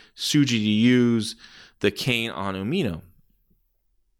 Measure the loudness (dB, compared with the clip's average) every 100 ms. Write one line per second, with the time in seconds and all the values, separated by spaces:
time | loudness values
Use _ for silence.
0 | -20 -10 -2 2 2 2 2 2 4 4
1 | 4 2 -2 -10 -18 -20 -20 _ -2 -2
2 | -2 -2 -4 -6 -6 -6 -4 -4 -4 -6
3 | -12 _ _ _ _ _ _ _ _ _
4 | _